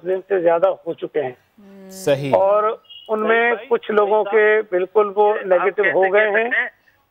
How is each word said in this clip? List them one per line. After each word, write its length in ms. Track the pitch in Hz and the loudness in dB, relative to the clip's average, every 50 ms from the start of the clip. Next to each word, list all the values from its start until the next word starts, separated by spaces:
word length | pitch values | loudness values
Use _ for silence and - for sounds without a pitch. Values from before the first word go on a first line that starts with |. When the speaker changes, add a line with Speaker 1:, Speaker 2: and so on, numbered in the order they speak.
| 160 | -2
Speaker 1:
दिन 160 | 180 185 190 | -4 -6 -4
से 200 | 180 - 202 185 | -4 -4 -2 0
ज़्यादा 280 | 165 170 165 170 180 190 | 2 2 2 2 2 0
हो 260 | 160 - - 165 156 | 0 -2 -6 -10 -10
चुके 260 | - 180 165 - 151 | -10 -10 -8 -6 -6
हैं। 160 | 139 127 127 _ _ _ _ _ | -6 -6 -8 _ _ _ _ _
Speaker 2:
हम्म। 300 | - 196 196 196 190 190 | -20 -20 -20 -20 -20 -20
Speaker 3:
सही। 420 | - - - 147 139 131 147 135 170 | -16 -8 -2 -2 -2 -2 -2 0 0
Speaker 1:
और 500 | 185 190 196 208 208 208 220 233 - _ - - - - - | 2 2 2 2 2 0 -2 -4 -6 _ -20 -20 -18 -10 -6
उनमें 460 | 220 214 214 220 226 233 233 240 233 | -4 -4 0 0 0 2 2 0 -2
Speaker 4:
भाई, 120 | 202 233 | -4 -4
Speaker 1:
कुछ 240 | 269 233 226 - - | -4 -4 -4 -2 -2
लोगों 340 | 220 208 208 196 214 214 196 | 0 0 2 2 2 0 0
के 380 | 202 214 214 214 214 214 214 214 | 2 2 2 4 4 2 0 -2
बिल्कुल 520 | - 185 180 185 180 - 214 208 202 190 | -2 -4 -4 -2 0 0 0 0 0 2
वो 160 | 208 208 208 214 | 0 2 2 0
Speaker 4:
आप 80 | 220 208 | 0 0
Speaker 1:
negative 380 | 190 185 175 180 202 - 208 196 | 0 2 2 2 0 0 0 0
Speaker 4:
कैसे 140 | 190 139 180 | 0 2 2
Speaker 1:
हो 40 | 190 | 2
गए 280 | 190 185 208 214 214 | 2 2 2 2 2
Speaker 4:
कह 80 | 202 220 | 0 -2
Speaker 1:
हैं, 120 | 226 240 | -2 -2
Speaker 4:
सकते 100 | 226 226 | -2 -4
हैं? 100 | 247 233 - _ _ _ _ _ _ _ | -6 -6 -8 _ _ _ _ _ _ _